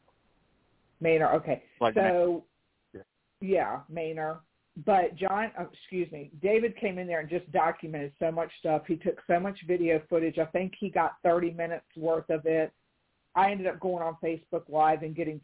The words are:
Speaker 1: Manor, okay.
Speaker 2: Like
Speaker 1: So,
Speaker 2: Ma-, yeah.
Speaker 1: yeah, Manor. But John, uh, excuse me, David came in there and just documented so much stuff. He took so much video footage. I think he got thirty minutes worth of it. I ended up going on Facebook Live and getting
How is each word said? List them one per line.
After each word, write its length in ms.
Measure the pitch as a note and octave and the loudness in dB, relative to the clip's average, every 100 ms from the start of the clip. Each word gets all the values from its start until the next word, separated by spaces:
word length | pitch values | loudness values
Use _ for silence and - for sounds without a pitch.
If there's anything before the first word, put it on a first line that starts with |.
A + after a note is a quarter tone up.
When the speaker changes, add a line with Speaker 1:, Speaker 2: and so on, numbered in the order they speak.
| _ _ _ _ _ _ _ _ _ - | _ _ _ _ _ _ _ _ _ -4
Speaker 1:
Manor, 320 | E3 D#3+ D3+ | 2 4 4
okay. 300 | D#3 D#3 C3+ - - | 2 0 -4 -6 0
Speaker 2:
Like 140 | A#2 G#3+ | 2 4
Speaker 1:
So, 500 | F#3 F3 F3 E3+ - _ _ _ _ | 4 4 2 0 -6 _ _ _ _
Speaker 2:
Ma-, 60 | G2 | -20
yeah. 20 | - _ _ - | -20 _ _ -10
Speaker 1:
yeah, 380 | F#3+ F3+ G#2+ C3 C#3 | 0 0 0 -4 -8
Manor. 500 | E3 D#3+ D#3+ D#3 E3 _ _ _ E3+ F3+ | -8 -6 -4 -6 -6 _ _ _ -4 4
But 300 | G3 F3 E3+ | 4 4 0
John, 360 | F#3+ G3+ A3 - | -2 -2 -2 -6
uh, 80 | E3+ | -12
excuse 400 | - - F3+ E3 | -12 -8 -6 -4
me, 200 | D3+ - D3 | -8 -16 -4
David 360 | F#3+ A3 A3+ - | 2 4 2 -2
came 220 | G#3 F3+ | -4 -4
in 80 | F3+ | -4
there 140 | E3 | -4
and 80 | D#3 | -2
just 200 | E3+ D#3+ | -6 -2
documented 600 | E3+ D#3+ - D#3+ D#3 C#3+ - | 2 2 0 -8 -8 -8 -2
so 100 | E3 | -2
much 220 | E3 D#3+ - | -2 -4 -4
stuff. 240 | D#3+ D#3 - | 0 0 0
He 100 | D#3+ | -2
took 240 | F3+ - - | -2 -4 0
so 140 | F3 | 0
much 180 | G3 G3 E3 | 0 -6 -2
video 360 | F3+ E3 D#3 - | 0 2 2 2
footage. 280 | E3+ E3 E3 | 0 0 -2
I 80 | D#3+ | -2
think 280 | F3 F#3 - | -2 -4 -6
he 120 | G3 | -4
got 240 | F3 D#3+ - | 0 -2 0
thirty 280 | F3+ E3+ E3+ | 2 2 0
minutes 340 | E3+ E3 E3 _ E3 | -4 -6 -6 _ -6
worth 340 | D#3+ E3 F3 | -2 -2 0
of 160 | D#3+ D#3+ | -2 0
it. 280 | D#3+ D#3 _ _ _ _ _ _ F3+ | 0 0 _ _ _ _ _ _ 2
I 160 | G3 | 2
ended 160 | G3+ F#3 | 2 -4
up 120 | E3 | -4
going 240 | F#3 F3 | -4 -2
on 140 | E3 D#3+ | -4 -4
Facebook 420 | E3 E3 - E3 E3 | -4 -4 -6 -8 -2
Live 360 | D3+ D#3 D#3 | 2 4 4
and 120 | D#3+ D#3+ | -2 -4
getting 240 | D#3 D3+ | -4 -6